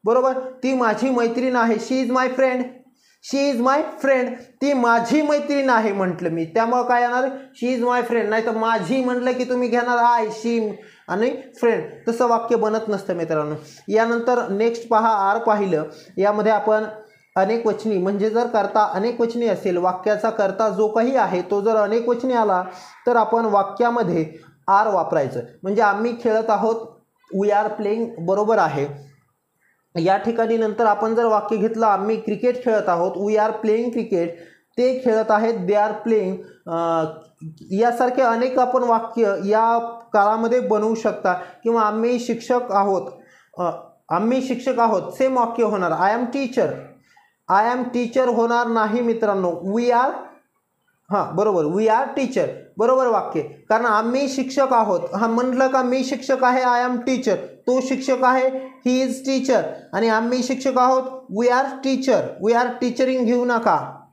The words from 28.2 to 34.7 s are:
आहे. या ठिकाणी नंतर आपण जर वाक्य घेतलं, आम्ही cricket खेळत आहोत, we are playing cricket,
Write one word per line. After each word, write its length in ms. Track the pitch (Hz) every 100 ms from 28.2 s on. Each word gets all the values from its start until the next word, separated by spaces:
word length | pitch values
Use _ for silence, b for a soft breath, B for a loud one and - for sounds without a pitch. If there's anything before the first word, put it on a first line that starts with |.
| 165 196 214 220
आहे. 520 | 160 143 143 - - _ _ _ _ _ _ _ _ 175
या 140 | 165 196
ठिकाणी 400 | 220 226 226 226
नंतर 280 | 220 214
आपण 300 | 226 208 220
जर 100 | 226
वाक्य 320 | 233 214 214 220
घेतलं, 300 | 220 226 226
आम्ही 340 | 190 208 220
cricket 440 | - 202 247 247
खेळत 240 | 240 214 196
आहोत, 240 | 175 185 180
we 240 | 202 214
are 260 | 214 220 220
playing 240 | 220 240
cricket, 360 | 233 226 180 170 170 B B B